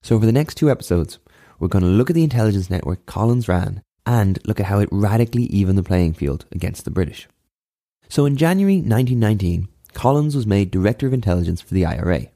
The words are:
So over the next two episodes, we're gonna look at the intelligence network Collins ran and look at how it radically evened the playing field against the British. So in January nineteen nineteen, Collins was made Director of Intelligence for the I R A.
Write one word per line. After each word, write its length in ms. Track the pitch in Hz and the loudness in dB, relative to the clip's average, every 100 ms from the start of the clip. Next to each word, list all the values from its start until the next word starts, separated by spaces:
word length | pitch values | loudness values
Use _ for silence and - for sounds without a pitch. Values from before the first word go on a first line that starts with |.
So 140 | - 113 | 0 2
over 100 | 110 | 4
the 60 | |
next 240 | 123 151 - | 2 0 0
two 140 | 151 | 0
episodes, 480 | 123 - 87 78 - _ _ _ _ | 0 0 -2 -2 -8 _ _ _ _
we're 100 | 85 | -2
gonna 180 | 98 90 | 2 4
look 240 | 98 131 | 2 2
at 40 | |
the 100 | 165 | 2
intelligence 440 | 160 120 110 101 92 | 2 2 0 0 -2
network 380 | 92 - 92 - | -6 -4 -8 -8
Collins 420 | - 113 123 113 | -4 0 0 0
ran 340 | 90 92 95 _ _ | -2 -2 -8 _ _
and 340 | - 120 98 95 | -2 2 2 -2
look 140 | - 104 | -4 -4
at 80 | 95 | 0
how 140 | 101 | 0
it 80 | 104 | 0
radically 540 | 98 101 113 117 120 | 0 0 2 0 0
evened 340 | 120 101 92 98 | -2 0 2 0
the 40 | |
playing 320 | 85 92 85 | 2 0 0
field 320 | 78 71 71 - | 0 -4 -4 -8
against 320 | 87 87 - | -8 -6 -8
the 60 | - | -6
British. 380 | 92 90 - - _ _ _ _ _ _ _ _ | -4 -4 -6 -20 _ _ _ _ _ _ _ _
So 160 | - | 0
in 120 | 143 139 | 0 2
January 440 | 160 190 196 196 | 0 2 2 2
nineteen 400 | 156 113 127 123 | 2 2 2 2
nineteen, 480 | 107 107 92 85 92 _ _ | 2 2 0 -2 -6 _ _
Collins 420 | - 123 143 151 | -2 0 2 0
was 120 | 143 107 | -2 0
made 240 | 101 95 | 2 2
Director 360 | 95 98 117 135 | 0 0 0 -2
of 60 | |
Intelligence 480 | 127 104 90 85 87 | -2 0 0 0 -4
for 140 | - | -4
the 120 | 92 82 | -2 -2
I 100 | 62 | -2
R 160 | 82 | -2
A. 180 | 80 60 | -2 -4